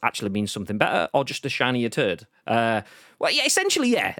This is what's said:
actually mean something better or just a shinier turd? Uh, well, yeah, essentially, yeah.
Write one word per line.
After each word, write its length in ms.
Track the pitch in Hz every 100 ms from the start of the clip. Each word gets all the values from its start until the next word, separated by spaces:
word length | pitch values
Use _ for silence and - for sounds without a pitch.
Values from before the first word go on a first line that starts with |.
actually 280 | 120 - 104
mean 180 | 101 104
something 280 | 107 95 104
better 320 | 117 - 82
or 100 | 139
just 220 | 135 139 139
a 20 |
shinier 400 | - 127 127 117
turd? 380 | - 113 85 - _ -
Uh, 340 | 117 113 110 - - - _
well, 100 | -
yeah, 140 | 392 285
essentially, 420 | - 381 - 247
yeah. 260 | 214 98